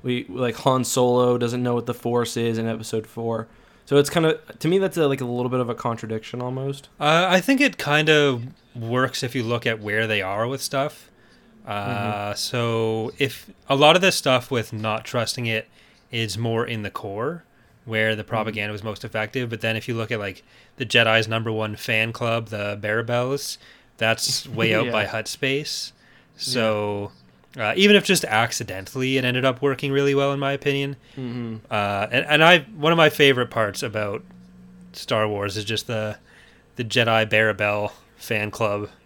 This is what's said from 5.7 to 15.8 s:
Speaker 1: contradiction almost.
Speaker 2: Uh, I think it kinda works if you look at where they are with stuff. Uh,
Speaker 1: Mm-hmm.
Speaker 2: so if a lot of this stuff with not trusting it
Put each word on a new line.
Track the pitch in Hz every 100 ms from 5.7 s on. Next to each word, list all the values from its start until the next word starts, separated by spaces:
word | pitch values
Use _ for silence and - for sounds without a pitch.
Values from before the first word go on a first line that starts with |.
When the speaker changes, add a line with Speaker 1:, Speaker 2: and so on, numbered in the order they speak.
Speaker 1:
contradiction | 117 123 113 110 113 - 123
almost. | 123 131 135 139 - _
Speaker 2:
Uh, | 147 160 185
I | 185
think | 180 269
it | 277 175
kinda | - 147 156 151 147 123 127 - _
works | 117 113 123 131 -
if | 123
you | 131
look | 113 117 117
at | 110
where | 104 107 110
they | 104
are | 92 101 117
with | 135
stuff. | - 139 147 - - _ _ _ _ _ -
Uh, | 104 101 101 101 104 104
Speaker 1:
Mm-hmm. | 101
Speaker 2:
so | - 127 117 113 113 110 110 -
if | 135 - - - -
a | 139
lot | 151
of | 175
this | 190 -
stuff | 143 127 -
with | 123 110
not | 110 110 110
trusting | - 127 113 - 117
it | 110 - _